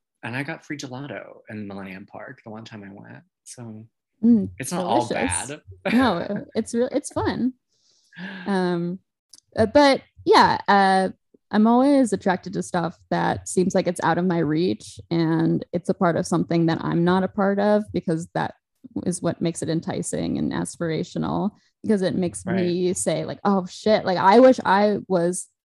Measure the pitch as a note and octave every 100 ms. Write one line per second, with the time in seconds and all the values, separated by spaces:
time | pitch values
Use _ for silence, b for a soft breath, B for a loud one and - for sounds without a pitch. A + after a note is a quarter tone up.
0 | _ _ A#2 B2 C#3+ D#3+ - D3 C3+ B2+
1 | C#3+ G2 - - - G#2+ G2+ G2 F#2+ F#2
2 | G#2+ G#2 G#2+ - A2+ A2 A2+ A2 G2 G2+
3 | A2+ B2+ _ _ - - A#2 G#2+ A2+ _
4 | _ _ A3+ A3+ F#2 - C3+ F3 - A#2+
5 | A2+ - F#2 - C3 D3 - - - A#3
6 | B3+ F3 - G#3+ - - A3+ A#3 B3+ D4
7 | - - G4+ - B3 - _ _ B B
8 | B B F#3+ F#3+ F3+ F#3+ F3+ F3 F3 F#3
9 | _ _ _ - _ - A3 D4 C#4+ B3+
10 | - - - G#4+ F#3 - - G3+ F#3+ F#3+
11 | F#3 - _ _ - G#3+ A3 A#3+ C4+ C#4
12 | B3 F#3 G3 F#3 F#3 F#3 F3+ F3 E3 -
13 | - F3 E3+ - - - F3+ F#3+ F3 F3+
14 | D#3+ E3 F3+ E3+ D3+ D#3 F#3 G#3+ - -
15 | - E3+ D#3+ E3 E3 E3 - F3+ - -
16 | F3 E3 F3+ E3+ E3+ E3+ E3 E3 D3+ E3
17 | E3+ F#3+ F#3 - G3 G3+ G#3 G#3 G#3+ -
18 | - D#3+ F3 D#3 D3+ - _ _ - -
19 | - E3+ E3+ - E3+ - F3+ E3 F3 -
20 | F3 - F2 C#2+ D2+ - F3 - E3+ D#3+
21 | - E3 D#3+ E3+ G3 - b b G3+ G3+
22 | F#3 - F3 - F#3 F#3 F3 F3 F3+ F#3
23 | - D#3 D#3+ - G3+ G3 F3+ - A3 G#3+
24 | - F3 F#3 A3+ C4 B3+ - G3 G#3 G#3
25 | - F#3 E3+ F3+ - _